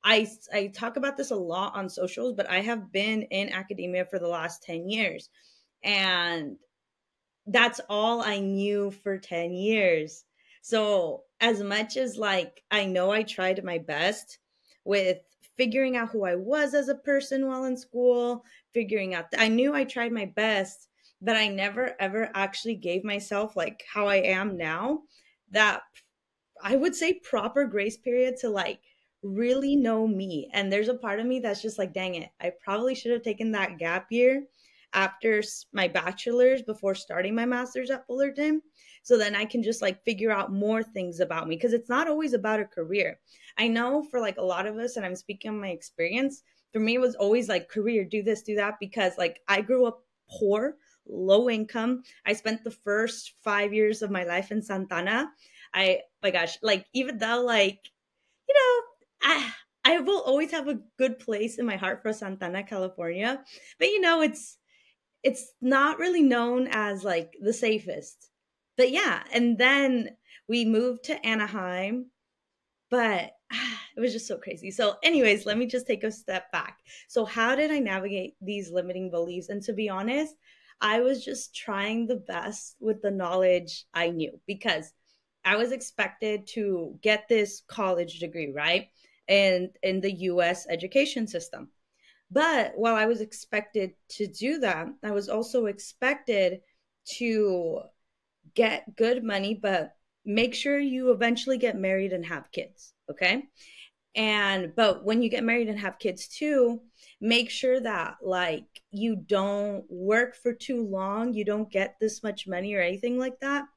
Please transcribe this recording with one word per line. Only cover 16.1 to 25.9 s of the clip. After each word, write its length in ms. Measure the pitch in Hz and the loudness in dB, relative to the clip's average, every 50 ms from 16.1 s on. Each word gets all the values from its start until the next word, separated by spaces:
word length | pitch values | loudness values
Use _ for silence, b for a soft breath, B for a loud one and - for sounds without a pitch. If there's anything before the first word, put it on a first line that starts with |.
| - 220 196 | -2 -2 0
I 120 | 180 175 | 0 -2
was 380 | 180 190 220 285 302 294 277 254 | -2 0 0 0 2 2 2 2
as 140 | 294 269 | 0 0
a 80 | 254 277 | 0 -2
person 520 | 269 - 285 285 277 269 - 269 269 269 | -2 0 0 0 0 0 0 -2 -2 -2
while 180 | 269 262 254 262 | -2 -2 -4 -4
in 100 | 262 254 | -4 -4
school, 680 | 254 254 _ - 240 247 247 247 240 240 240 240 233 b b b b b _ _ | -6 -8 _ -4 2 4 4 4 4 2 -2 -2 -4 b b b b b _ _
figuring 400 | 233 226 196 214 208 190 185 180 | -2 -2 0 -2 -2 -2 -2 -4
out, 180 | 165 170 - | -6 -6 -6
th-, 100 | - - | 0 2
I 60 | 226 | 2
knew 260 | 220 220 233 262 285 294 | 4 4 4 4 4 2
I 100 | 285 269 | 0 -2
tried 280 | 269 - 247 233 233 | -2 -2 -4 -4 -2
my 140 | 240 226 202 | -2 -4 -6
best, 600 | 180 - - 214 220 214 196 190 185 - - - _ b b b b b _ | -4 -2 -2 0 2 2 0 -2 -4 -8 -20 -20 _ b b b b b _
but 140 | 185 214 226 | -2 0 2
I 120 | 220 214 202 | 2 2 0
never, 460 | 196 196 196 202 202 226 254 247 - - | 0 -2 -4 -2 -2 -2 -4 -4 -2 -2
ever 320 | 196 190 190 220 226 214 220 | -4 -2 0 -2 -4 -2 -2
actually 400 | 196 196 190 196 - - 226 233 | -2 -2 -2 -4 -6 -6 -6 -6
gave 280 | - - 180 175 190 196 | -4 -4 -4 -4 -2 -2
myself, 520 | 214 202 202 202 - 208 202 214 214 - | -4 -6 -6 -6 -4 -2 -2 -2 -2 -2
like, 280 | 190 165 - 208 _ - - | -4 -4 -4 -6 _ -18 -8
how 160 | - 208 208 | -4 -2 0
I 100 | 202 202 | 4 4
am 380 | 196 - 180 190 185 196 214 190 | 4 4 4 0 0 0 -2 -4
now, 460 | 170 170 156 160 170 208 254 302 311 - b b b b b b b _ _ | -4 -4 -4 -4 -2 -2 -2 -2 -4 -4 b b b b b b b _ _
that 320 | 196 214 214 214 185 - - _ | 4 6 6 6 4 0 -6 _